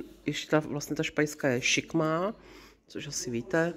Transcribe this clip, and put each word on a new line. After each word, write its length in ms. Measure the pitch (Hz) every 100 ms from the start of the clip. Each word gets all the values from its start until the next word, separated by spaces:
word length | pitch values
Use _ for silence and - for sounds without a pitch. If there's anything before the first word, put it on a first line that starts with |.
| - - -
ještě 240 | 151 -
ta, 100 | 156
vlastně 360 | 151 147 - 151
ta 80 |
špajzka 440 | 160 - 151 - 143
je 140 | 123
šikmá, 760 | - - - 165 156 160 190 - - - - - -
což 200 | - 147
asi 240 | - 127
víte. 420 | 117 117 165 170